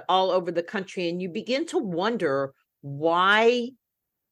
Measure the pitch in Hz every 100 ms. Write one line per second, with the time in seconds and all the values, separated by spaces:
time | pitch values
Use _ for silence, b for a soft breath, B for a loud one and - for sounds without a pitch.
0 | - 185 185 180 175 170 170 202 190 -
1 | 170 175 185 208 196 262 330 330 214 165
2 | 208 233 165 139 135 - _ _ 143 143
3 | 160 170 190 214 233 247 240 269 _ _
4 | _ _ _